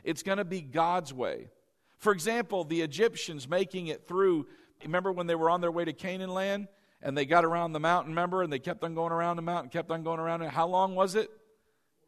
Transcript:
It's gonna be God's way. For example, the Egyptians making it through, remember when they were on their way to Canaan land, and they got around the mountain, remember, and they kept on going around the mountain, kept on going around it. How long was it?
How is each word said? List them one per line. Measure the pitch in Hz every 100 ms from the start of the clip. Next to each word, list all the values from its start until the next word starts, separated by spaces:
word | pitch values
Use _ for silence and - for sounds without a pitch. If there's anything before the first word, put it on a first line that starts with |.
It's | - 165
gonna | 190 196
be | 190 185
God's | 143 151 165 180 131
way. | 131 107 62 58 _ _ _ _ _
For | 214
example, | 196 175 233 220 196
the | 156 165
Egyptians | 160 139 226 226 - 151 127
making | 175 190 190 170
it | 147 -
through, | 180 196 165 139 - _ _
remember | 147 175 190
when | 180 170
they |
were | 165 160
on | 175
their | 170
way | 170
to | 170
Canaan | - 185 185 185
land, | 185 190 202 202 _ _ _
and | - 139
they | 139
got | 170
around | 165 170 170
the | 156
mountain, | 160 180 143
remember, | 160 175 185
and | 175
they | 139
kept | 170 190
on | 165
going | 165 165
around | 165 170 170
the |
mountain, | 165 175 147
kept | 170 165
on | 165
going | 160 165
around | 165 170
it. | 160
How | 139 170
long | 185 190
was | 185 190
it? | 196 - - _ _ _ _ _ _